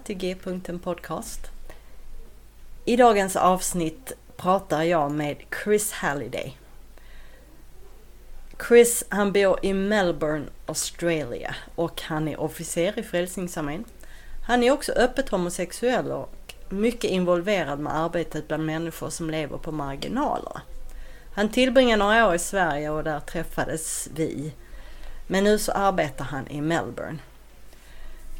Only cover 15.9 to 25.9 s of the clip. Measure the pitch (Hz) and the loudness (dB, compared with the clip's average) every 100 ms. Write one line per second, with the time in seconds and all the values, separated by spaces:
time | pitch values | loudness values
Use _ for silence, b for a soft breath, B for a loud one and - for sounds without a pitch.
15.9 | 233 139 139 - - - - - 190 226 | 0 0 -4 -6 -12 -16 -14 -8 0 0
16.9 | 233 - 185 175 175 180 196 143 143 147 | 2 0 2 4 4 4 2 0 -2 -2
17.9 | 151 170 170 160 156 151 151 156 160 165 | 0 0 0 -2 -4 -4 -2 0 -2 -4
18.9 | - - - 160 160 143 139 - 151 139 | -6 -8 -6 -4 -2 -4 -6 -6 -4 -4
19.9 | 139 147 233 277 - - - - - - | -6 -4 -2 0 -2 -4 -10 -10 -8 -8
20.9 | B B B B - 214 247 262 254 247 | B B B B 0 2 4 6 8 8
21.9 | 220 202 226 214 175 - 196 170 147 151 | 6 6 6 6 4 2 2 2 2 -2
22.9 | 151 156 151 - 170 156 - - 160 - | -2 -2 -4 -4 -6 -4 -2 -2 -2 -4
23.9 | - - 156 160 - 151 - B B B | -6 -6 -2 -2 -2 -8 -10 B B B
24.9 | B B B B 185 208 208 - - 196 | B B B B 2 4 4 2 2 2